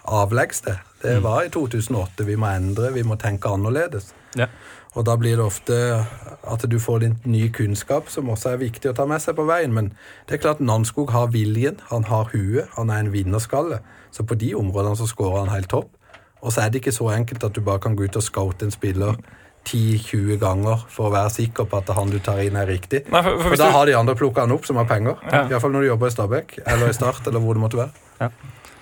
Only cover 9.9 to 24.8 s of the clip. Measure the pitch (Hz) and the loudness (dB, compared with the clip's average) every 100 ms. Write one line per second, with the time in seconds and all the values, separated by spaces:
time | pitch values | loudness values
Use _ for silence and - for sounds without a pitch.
9.9 | - - - - 147 156 151 127 110 110 | -6 -16 -20 -6 0 0 2 2 2 2
10.9 | - 143 120 120 117 107 110 135 202 - | -2 0 2 2 2 2 2 0 -2 -6
11.9 | 117 107 110 110 110 98 123 - - 110 | -4 0 0 0 -2 0 -2 -2 -4 -2
12.9 | 107 107 101 92 107 113 139 165 120 - | 0 -2 -2 0 -2 -2 -2 -2 -4 -10
13.9 | - - - 110 117 117 202 95 98 101 | -20 -16 -8 -4 -2 -2 -2 -2 0 0
14.9 | 104 113 - 98 95 98 101 92 131 - | 0 -4 -2 -2 0 0 -2 -2 -2 -4
15.9 | _ _ - _ _ 120 117 110 127 135 | _ _ -20 _ _ -4 0 0 0 -2
16.9 | 120 113 107 117 117 110 101 101 98 117 | -2 0 0 -2 -4 -4 -2 -2 0 0
17.9 | 101 98 110 - - 95 90 107 - 101 | 0 0 -2 -4 -2 -2 -2 -4 -2 -2
18.9 | 95 101 113 - - - _ - 117 110 | 0 0 -2 -8 -20 -20 _ -4 0 2
19.9 | 110 113 110 101 104 101 95 107 113 113 | 2 0 -2 0 2 0 2 0 0 -4
20.9 | - 107 101 104 - 117 - 110 101 95 | -4 0 2 0 0 -2 -2 -2 -2 -2
21.9 | 101 101 101 95 101 101 101 95 92 - | 0 0 -2 -2 -2 0 0 -2 -2 -2
22.9 | 135 - 170 175 175 170 143 151 139 143 | -4 2 2 4 2 2 4 6 6 6
23.9 | 123 117 117 139 120 120 147 - 127 | 6 4 2 0 2 2 0 0 0